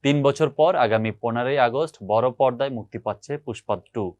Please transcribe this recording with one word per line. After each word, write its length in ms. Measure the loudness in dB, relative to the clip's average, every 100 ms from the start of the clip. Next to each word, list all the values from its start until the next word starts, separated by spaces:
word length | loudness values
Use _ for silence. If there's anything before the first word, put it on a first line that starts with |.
তিন 120 | 2 4
বছর 260 | 2 2 -2
পর 220 | 2 2 4
আগামী 360 | 2 2 0 -4
পনেরোই 360 | -4 -2 -2 2
আগস্ট 380 | 2 0 -4 -8 0
বড় 200 | 2 2
পর্দায় 420 | 2 0 0 -6 -6
মুক্তি 220 | -10 -10
পাচ্ছে 380 | -8 -10 -8 -10
পুষ্পা 380 | -8 -12 -6 -6 _
টু। 120 | -6 -6 -8